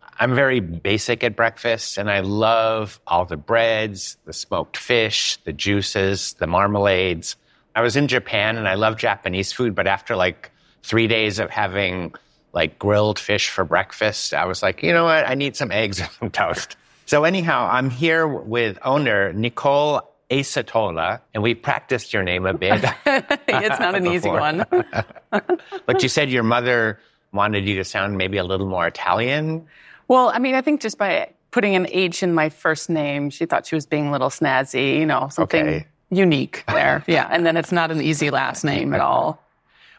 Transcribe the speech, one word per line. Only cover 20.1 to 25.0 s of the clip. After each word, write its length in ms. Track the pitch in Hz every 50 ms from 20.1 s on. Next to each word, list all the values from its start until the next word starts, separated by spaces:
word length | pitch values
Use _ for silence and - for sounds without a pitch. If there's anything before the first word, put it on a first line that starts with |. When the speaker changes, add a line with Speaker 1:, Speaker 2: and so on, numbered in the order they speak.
| _ _ _ - 127 139 135
Speaker 1:
Acetola, 760 | - - 139 113 - - 113 110 95 82 80 82 90 107 123 _ _ -
and 100 | 110 104
we 100 | 120 117
practiced 600 | 117 - - 123 107 - - 131 113 - - -
your 100 | 107 95
name 220 | 90 90 90 92
a 80 | 92 98
bit. 300 | - 92 92 104 107 - 123 - -
Speaker 2:
<laughs> 60 | - 294 269 - - - 285 285 - - 226
It's 260 | 131 202 220 - -
not 140 | - 175 185
an 120 | 196 180 175
easy 220 | 175 180 165 202
Speaker 1:
Before. 100 | 175 -
Speaker 2:
one. 260 | 147 151 156 175 -
<laughs> 640 | - - 359 349 - - -